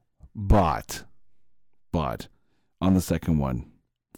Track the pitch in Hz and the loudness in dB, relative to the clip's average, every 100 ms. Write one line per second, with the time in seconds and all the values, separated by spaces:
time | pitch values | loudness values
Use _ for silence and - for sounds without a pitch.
0 | _ _ - 110 98 101 85 57 - - | _ _ -18 -6 2 4 4 0 -6 -14
1 | - - - - - - - - _ 85 | -14 -20 -20 -20 -20 -20 -20 -20 _ -4
2 | 69 55 - _ _ _ _ _ 90 95 | -4 -6 -12 _ _ _ _ _ 2 2
3 | - 85 - 78 67 64 - - _ _ | 2 -2 0 0 0 -4 -8 -18 _ _
4 | _ | _